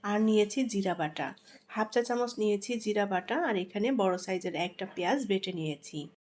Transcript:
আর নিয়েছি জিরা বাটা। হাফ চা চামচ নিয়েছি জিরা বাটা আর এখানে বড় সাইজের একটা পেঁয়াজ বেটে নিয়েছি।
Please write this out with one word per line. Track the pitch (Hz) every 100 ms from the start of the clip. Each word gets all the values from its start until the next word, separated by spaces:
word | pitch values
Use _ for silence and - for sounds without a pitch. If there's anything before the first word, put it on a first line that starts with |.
আর | 208 208
নিয়েছি | 220 214 208 269
জিরা | 254 208 190
বাটা। | 175 156 160 135 - - - _
হাফ | - 220
চা | 247
চামচ | 240 240 247 240
নিয়েছি | 214 208 202 233
জিরা | 214 208 202
বাটা | 185 185 269 339
আর | 208
এখানে | 185 208 226 262
বড় | 190 180
সাইজের | 185 185 180 165 175
একটা | - 190
পেঁয়াজ | - 175 277 220
বেটে | 190 190
নিয়েছি। | 175 156 143 - 156 147 _